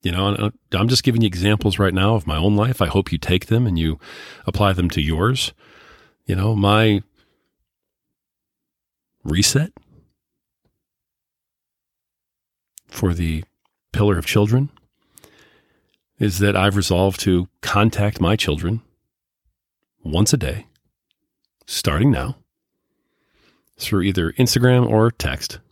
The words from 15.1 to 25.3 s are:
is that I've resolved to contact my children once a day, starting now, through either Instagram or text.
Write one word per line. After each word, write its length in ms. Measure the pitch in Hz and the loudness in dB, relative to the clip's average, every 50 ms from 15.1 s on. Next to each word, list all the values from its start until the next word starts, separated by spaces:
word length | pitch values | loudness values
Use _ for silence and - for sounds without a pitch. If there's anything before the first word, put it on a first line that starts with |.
| _ - _ - _ _ _ _ _ _ _ _ _ _ _ _ _ _ _ _ _ _ | _ -20 _ -20 _ _ _ _ _ _ _ _ _ _ _ _ _ _ _ _ _ _
is 200 | - 104 92 90 | -2 -2 0 2
that 160 | 101 101 101 | 0 2 2
I've 200 | 95 95 101 95 | 2 2 2 2
resolved 440 | 101 92 - 92 87 95 98 95 - | 0 0 2 2 2 2 2 0 0
to 260 | - 101 92 87 90 - _ _ | 0 2 2 2 0 -2 _ _
contact 580 | - - - 101 104 113 - - 104 104 - - | -8 -2 0 2 2 2 2 0 -2 -2 0 0
my 160 | 85 85 104 | 0 0 0
children 460 | 107 - - 73 73 78 85 107 117 _ _ _ _ _ _ _ _ _ _ _ _ _ _ _ _ _ _ _ _ _ _ _ _ _ | 0 0 -2 -2 -2 -2 -4 -4 -4 _ _ _ _ _ _ _ _ _ _ _ _ _ _ _ _ _ _ _ _ _ _ _ _ _
once 300 | - 73 82 104 - - | -4 0 0 2 2 2
a 40 | 131 | 0
day, 300 | - 69 - 101 - _ _ _ _ _ _ _ _ _ _ _ _ _ _ _ _ _ _ _ _ | -2 -4 -6 -8 -12 _ _ _ _ _ _ _ _ _ _ _ _ _ _ _ _ _ _ _ _
starting 460 | - - - - _ - - 110 143 | -12 -10 -10 -10 _ -4 -2 0 0
now, 260 | 127 65 64 127 135 _ _ _ _ _ _ _ _ _ _ _ _ _ _ _ _ _ _ _ _ _ _ _ _ _ _ _ _ _ | 0 0 -4 -8 -10 _ _ _ _ _ _ _ _ _ _ _ _ _ _ _ _ _ _ _ _ _ _ _ _ _ _ _ _ _
through 240 | - - 110 98 | -8 -2 -2 0
either 300 | 87 101 92 92 85 80 - | 0 0 0 0 -2 -4 0
Instagram 540 | - 131 120 - 123 120 127 127 123 123 - | 0 0 2 2 2 4 4 4 4 4 2
or 220 | - 107 110 117 | 2 2 2 2
text. 480 | 117 _ - - | 0 _ -4 -4